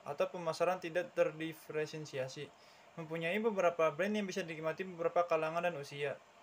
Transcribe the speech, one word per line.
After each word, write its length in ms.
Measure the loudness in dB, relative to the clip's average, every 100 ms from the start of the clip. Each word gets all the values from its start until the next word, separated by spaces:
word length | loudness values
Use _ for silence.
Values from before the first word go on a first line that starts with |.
| -4
atau 220 | 0 0
pemasaran 480 | -2 -4 0 2 2
tidak 320 | 0 -2 0
terdiferensiasi. 1400 | 2 2 0 -8 -8 -6 -4 -4 -6 -6 -6 -6 -6 -12 -14 -20 -20 -16 -12
Mempunyai 400 | -6 -4 0 0
beberapa 500 | 0 4 4 6 4
brand 220 | 4 0
yang 100 | 0
bisa 160 | -2 -2
dinikmati 480 | -4 -4 -2 -2 -4
beberapa 380 | -2 2 4 4
kalangan 320 | 4 2 2 0
dan 100 | -2
usia. 400 | -6 -4 -4 -4 -12 -20